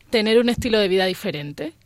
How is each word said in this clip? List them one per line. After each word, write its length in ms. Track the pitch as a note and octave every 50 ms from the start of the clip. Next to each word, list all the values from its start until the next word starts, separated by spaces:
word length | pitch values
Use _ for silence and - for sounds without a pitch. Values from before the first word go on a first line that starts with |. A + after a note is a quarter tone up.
| _ -
tener 300 | - A3 G#3 A3 A3 A#3+
un 80 | A#3+
estilo 320 | A#3+ A#3 - - B3 A3 G#3+
de 80 | G#3
vida 180 | F#3 F#3 F#3+ F#3
diferente, 680 | F#3 F3+ - - F#3+ D#3+ D3 C#3+ D3 D3 - - D#4+ - _ _